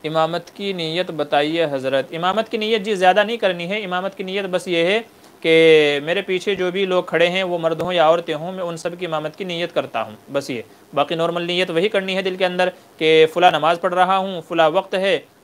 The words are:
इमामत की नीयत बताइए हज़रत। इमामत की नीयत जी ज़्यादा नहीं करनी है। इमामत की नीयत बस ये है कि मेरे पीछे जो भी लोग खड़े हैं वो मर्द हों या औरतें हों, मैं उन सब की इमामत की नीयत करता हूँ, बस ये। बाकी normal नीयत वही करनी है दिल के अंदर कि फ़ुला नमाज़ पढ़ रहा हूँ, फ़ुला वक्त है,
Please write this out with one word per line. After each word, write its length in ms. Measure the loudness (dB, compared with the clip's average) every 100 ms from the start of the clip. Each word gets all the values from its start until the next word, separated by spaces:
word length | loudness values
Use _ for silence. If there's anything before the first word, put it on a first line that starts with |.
इमामत 480 | -2 0 0 -2 -8 -10
की 160 | -8
नीयत 360 | -6 -4 -4 -4
बताइए 520 | -4 0 0 0 0 -2
हज़रत। 440 | -2 -2 -2 -4
इमामत 340 | -4 -2 -2 -4
की 100 | -4
नीयत 240 | -2 -2
जी 120 | -2 2
ज़्यादा 280 | 4 4
नहीं 140 | 0 -2
करनी 280 | -2 -2 -6
है। 160 | -6
इमामत 320 | -4 -6 -6
की 100 | -8
नीयत 220 | -8 -6 -4
बस 200 | -6 -2
ये 160 | 0
है 140 | 2 0 -4 _ -20 _
कि 580 | 4 6 8 8 6 0
मेरे 180 | -2 -4
पीछे 320 | -2 -4 -2 -2
जो 140 | -2
भी 140 | -2 0
लोग 220 | 0 0
खड़े 180 | 2 2
हैं 140 | 2
वो 140 | -2 -2
मर्द 240 | -2 -2
हों 100 | -2
या 160 | 2 4
औरतें 220 | 4 0
हों, 180 | -8 -6
मैं 100 | -8
उन 140 | -8 -6
सब 180 | -8 -8
की 80 |
इमामत 320 | -6 -6 -6 -8
की 80 |
नीयत 280 | -8 -6 -4
करता 280 | -4 -4 -6
हूँ, 160 | -6 -10 -8
बस 200 | -8 -6
ये। 140 | -10 -10 -20 _
बाकी 240 | -4 -2 0
normal 260 | -2 -2
नीयत 260 | -4 -2 0
वही 180 | 0 0
करनी 240 | -2 -2
है 80 | -4
दिल 140 | -4 -2
के 80 |
अंदर 240 | -2 0 -2 -4 _ -2
कि 280 | 4 6 4
फ़ुला 240 | 6 4
नमाज़ 280 | 4 0 0
पढ़ 160 | 0
रहा 220 | 2 2 2
हूँ, 240 | -2 -8
फ़ुला 240 | -4 2 4
वक्त 240 | 2 -2 -2
है, 260 | 0 -2 -4 _